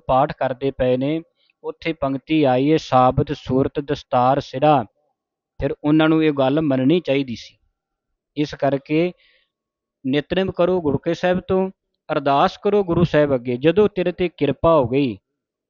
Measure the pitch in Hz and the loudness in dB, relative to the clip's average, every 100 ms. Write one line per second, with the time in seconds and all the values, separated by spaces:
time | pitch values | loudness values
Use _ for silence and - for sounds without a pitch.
0 | - 131 151 - 131 127 139 - 127 127 | 0 0 0 -2 -6 -4 -6 -2 0 0
1 | 135 160 165 _ _ _ 156 - 165 156 | -2 -4 -8 _ _ _ -14 -10 -8 -6
2 | 135 139 - 156 139 127 143 156 - 131 | -4 -6 -2 0 2 2 2 0 2 2
3 | 127 131 147 147 - 127 143 - 143 143 | 2 2 -4 -6 -4 -2 -2 -4 -6 -8
4 | - 127 123 143 - - 147 143 104 _ | -4 0 2 0 -2 -2 2 2 0 _
5 | _ _ _ _ _ - 135 - 147 156 | _ _ _ _ _ -6 -6 -4 0 2
6 | 156 160 156 139 131 147 156 131 131 175 | 4 2 0 0 0 0 0 0 2 0
7 | 156 139 131 110 - _ _ _ _ _ | 0 -2 -2 -10 -14 _ _ _ _ _
8 | _ _ _ - 147 147 139 135 - 156 | _ _ _ -6 -6 -2 -2 -2 -2 -2
9 | 180 - _ _ _ _ _ _ _ _ | -2 -4 _ _ _ _ _ _ _ _
10 | 131 143 - 175 190 185 175 185 151 135 | -4 -4 -2 -4 -4 0 0 0 -2 -4
11 | - 165 180 185 - 190 190 - _ _ | -4 -4 -2 -2 -2 -2 -2 -8 _ _
12 | - 151 143 139 175 - 208 208 190 165 | -6 -4 0 2 0 0 -2 0 0 0
13 | 175 151 147 131 120 123 151 170 208 - | 2 2 2 0 -2 0 2 2 0 0
14 | 180 175 180 - 143 135 165 160 120 131 | -4 -2 -6 -2 -2 0 2 4 2 0
15 | 139 101 _ _ _ _ _ | -2 -4 _ _ _ _ _